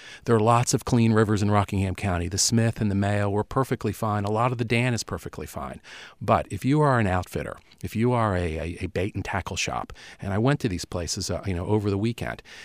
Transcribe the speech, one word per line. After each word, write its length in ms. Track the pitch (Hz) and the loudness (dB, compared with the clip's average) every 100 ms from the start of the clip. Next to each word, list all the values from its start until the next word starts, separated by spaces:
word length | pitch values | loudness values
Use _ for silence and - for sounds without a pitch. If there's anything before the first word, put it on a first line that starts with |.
| - - - | -18 -8 2
There 100 | 113 | 4
are 40 | |
lots 340 | 110 117 - | 6 4 4
of 100 | 135 | 0
clean 300 | - 120 113 | 2 4 6
rivers 300 | 110 104 104 | 6 4 4
in 80 | 104 | 4
Rockingham 420 | 104 98 98 95 | 4 2 0 0
County. 340 | 87 101 87 87 | -2 -2 0 -2
The 120 | 98 | 0
Smith 420 | - 113 113 - | 2 4 2 0
and 80 | 104 | 0
the 60 | 98 | 2
Mayo 340 | 101 104 101 | 2 2 0
were 140 | 101 | -2
perfectly 500 | - 135 127 131 107 | 0 -2 0 -2 -2
fine. 300 | - 110 104 | -2 -2 0
A 80 | 101 | 0
lot 200 | 107 123 | 0 0
of 60 | 120 | 0
the 80 | 113 | 0
Dan 300 | 117 127 113 | 0 2 -2
is 80 | |
perfectly 420 | - 87 - - 73 | -4 -8 -8 -12 -12
fine. 340 | 76 67 - - - - - | -10 -10 -12 -18 -20 -20 -6
But 280 | 107 98 - | 2 2 2
if 160 | 104 127 | -4 0
you 160 | 151 | 4
are 180 | 147 123 | 4 4
an 60 | 101 | 4
outfitter, 520 | 92 - 76 - - - - | 2 -2 -6 -8 -10 -18 -12
if 120 | 95 107 | -6 0
you 160 | 120 | 2
are 220 | 123 107 92 | 2 2 2
a, 220 | 85 78 | 0 -4
a, 200 | 82 85 | -6 -6
a 60 | 87 | -6
bait 260 | 98 101 | -4 -4
and 100 | 98 | -4
tackle 320 | - 98 - 90 | -4 -6 -4 -6
shop, 380 | - 62 - - - - | -4 -6 -8 -14 -20 -10
and 140 | 98 | -4
I 40 | 98 | 0
went 220 | 127 143 | 0 0
to 80 | 117 | -2
these 160 | 87 - | -4 -6
places, 440 | 87 82 101 92 | -6 -4 -6 -4
uh, 140 | 82 101 | -4 -4
you 80 | |
know, 140 | 87 95 | -4 0
over 220 | 107 101 | 0 0
the 80 | 98 | 0
weekend, 440 | 113 - - - - - | -2 -4 -8 -10 -14 -20